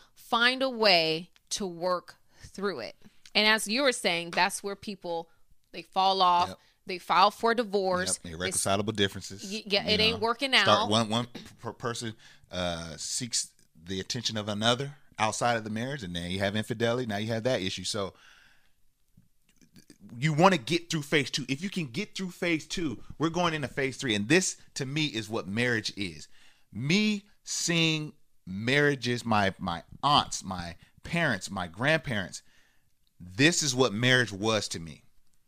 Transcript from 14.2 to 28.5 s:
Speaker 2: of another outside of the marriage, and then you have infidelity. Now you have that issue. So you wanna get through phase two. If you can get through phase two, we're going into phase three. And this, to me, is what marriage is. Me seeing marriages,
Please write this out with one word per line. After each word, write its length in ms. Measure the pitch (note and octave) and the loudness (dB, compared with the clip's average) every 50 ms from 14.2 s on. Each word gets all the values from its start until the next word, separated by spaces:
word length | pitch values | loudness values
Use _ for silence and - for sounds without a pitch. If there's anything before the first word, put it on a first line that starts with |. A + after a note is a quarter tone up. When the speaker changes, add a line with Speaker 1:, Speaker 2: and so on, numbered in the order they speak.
| A2 - A2 G#2+ | -4 -4 -4 -4
Speaker 2:
of 100 | G2+ G#2+ | -4 -4
another 480 | G#2 G#2 A2 A#2 B2 B2 C#3 C#3+ C#3+ - - - - - | -2 0 2 2 2 2 0 -6 -10 -16 -20 -12 -4 0
outside 380 | A2 A2 G#2 - B2+ A#2+ A#2+ | 0 0 0 2 0 0 0
of 80 | A2 G#2+ | 0 -2
the 60 | G#2+ | -4
marriage, 320 | G#2+ A2 A#2+ C3 D3 C#3 | -4 -4 -4 -6 -6 -8
and 120 | G#2 F2 F2 | -8 -6 -6
then 140 | E2+ F2 F2 | -6 -4 -4
you 80 | F#2 G2 | -2 0
have 160 | G2+ G2+ G2+ | 0 0 0
infidelity. 480 | G#2+ G#2+ - A#2 G#2+ A#2 A#2 A#2+ B2+ C3 | 0 -2 -2 -2 0 0 2 2 0 -2
Now 100 | A2 G2+ G2+ | -4 -4 -4
you 80 | A2 A2+ | -2 -2
have 140 | A2+ A2+ | -2 0
that 180 | G#2+ B2+ C3 G2 | 0 0 0 0
issue. 240 | F#2 F#2+ - F#2 F#2 | -2 -4 -4 -6 -6
So 300 | - - G#2 G2 F2+ - - - - - - - _ _ _ _ _ _ _ _ _ _ _ _ _ _ _ _ _ _ _ _ _ _ _ _ _ - G2 - - - _ G2+ G2+ A#2+ A#2 | -4 -4 -4 -4 -6 -8 -12 -20 -20 -20 -20 -20 _ _ _ _ _ _ _ _ _ _ _ _ _ _ _ _ _ _ _ _ _ _ _ _ _ -20 -20 -20 -20 -20 _ -20 -16 -8 -4
you 140 | C#3 D#3+ | -2 0
wanna 240 | D3 D3 F3+ G3 F#3+ D3 | 4 6 6 6 6 4
get 320 | A2 - E3+ D#3+ - - | 0 0 -2 -2 -2 -2
through 120 | E3+ D#3 | -4 -4
phase 280 | C#3+ - E3+ D3+ C3 - | -2 2 2 2 2 0
two. 140 | - D3+ B2 C3 | -4 -4 -4 -4
If 140 | C3+ C#3 | -4 -4
you 60 | F#3 G3+ | -4 -6
can 160 | - F#3 D#3 | -4 -4 -6
get 280 | A#2+ A2+ E3+ G#3 - - | -4 -4 -6 -8 -6 -8
through 160 | - F#3+ F3+ | -10 -10 -10
phase 360 | - - F#3+ E3+ E3 D3 - | -8 -4 -2 -2 -2 -2 -2
two, 320 | - - G3 E3+ C#3 G#2 - - - - - | -6 -6 -4 -4 -4 -6 -8 -12 -12 -6 -2
we're 100 | D3 E3 | -2 0
going 240 | D#3+ F3 F3 E3 D#3 | 0 2 0 0 0
into 140 | D3+ C3+ - | -2 -4 -6
phase 280 | - D3 C3+ C3+ A#2 | -4 -4 -4 -4 -4
three. 180 | - D3 B2 G#2+ | -4 -2 0 0
And 140 | G#2 G#2 A#2 | 0 2 4
this, 280 | D#3+ F#3 F#3+ - - - - - - | 4 4 4 2 -4 -8 -12 -12 -8
to 120 | - C#3 | -8 -6
me, 200 | C3 C#3+ D#3 D3+ | -4 -2 -2 -2
is 220 | C#3+ G2 A2+ G#2 G2+ | -2 -2 -6 -6 -4
what 180 | A2+ G#2+ F2 | -4 -6 -4
marriage 460 | F2+ G2+ A#2 B2 B2 A#2 A2 G2+ - - | -4 -2 0 0 0 0 0 -2 -4 -6
is. 320 | G2 G2+ E2+ D2+ D2 - - - - - - - _ _ _ | -6 -8 -8 -8 -12 -16 -18 -20 -20 -20 -20 -20 _ _ _
Me 520 | - G#2 C3 D3 F3+ G#3 G#3+ G#3+ G#3 G3 - _ _ _ - | -8 -4 0 2 4 4 4 2 0 -2 -6 _ _ _ -12
seeing 680 | - - - - E3 E3+ E3 E3 D#3+ D#3 D3+ D3+ D3+ - _ _ _ _ _ - | -8 -6 -4 -2 0 2 2 2 2 0 -2 -4 -8 -14 _ _ _ _ _ -14
marriages, 760 | F2 | -12